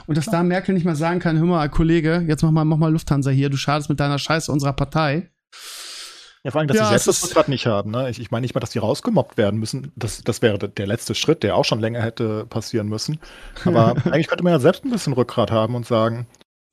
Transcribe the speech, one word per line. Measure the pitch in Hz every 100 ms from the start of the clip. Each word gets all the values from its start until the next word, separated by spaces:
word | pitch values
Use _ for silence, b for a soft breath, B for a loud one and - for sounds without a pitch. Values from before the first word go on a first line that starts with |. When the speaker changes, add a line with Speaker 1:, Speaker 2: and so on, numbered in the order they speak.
| -
Speaker 1:
Und | 156
dass | 143
Speaker 2:
Ja. |
Speaker 1:
da | 170
Merkel | 175 180 196
nicht | 185
mal | 175
sagen | 147 165 175
kann, | 175 160
„Hör | 170
mal, | 170 147
Kollege, | - 160 165 156 175 165
jetzt | 151
mach | 160
mal, | 160
mach | 156 156
mal | 160
Lufthansa | 160 - 143 135
hier, | 135 143
du | 139
schadest | - 147 147
mit | 143
deiner | 143 143
Scheiße | - 160 -
unserer | 143 139
Partei.“ | 135 139 160 156 151 - _ _ B B B B B B B B B
Speaker 2:
Ja, | 139
vor | 147
allem, | 151
dass | 214
Speaker 1:
Ja, | 214
Speaker 2:
sie |
selbst | 202 -
Speaker 1:
es | -
Speaker 2:
das |
Speaker 1:
ist | -
Speaker 2:
Rückgrat | 165 -
nicht | 131 123
haben, | 101 104
ne? | 117 135
Ich, | 117
ich | 120
meine | 117
nicht | 127 123
mal, |
dass | 117
die | 120
rausgemobbt | 107 147 254 190 117 -
werden | 101 107
müssen. | 110 135 139
Das, | - 107 -
das | - 113
wäre | 113 101
der, | 104
der | - 98
letzte | 117 -
Schritt, | 110 - 160
der | 208
auch | 107
schon | - 120
länger | 110 120
hätte | 113 - 113 107 117
passieren | 113 - 117 104
müssen. | 107 - 156 B B B -
Aber | - 113 113
Speaker 1:
<laughs> | 123 -
Speaker 2:
eigentlich | 143 156
könnte | 175
man | 175
ja | 160
selbst | 139 -
ein | 269
bisschen | 226 151
Rückgrat | 127 120 - 107
haben | 110 110 120
und | 117
sagen | 113 113 117 117 _ _ _ -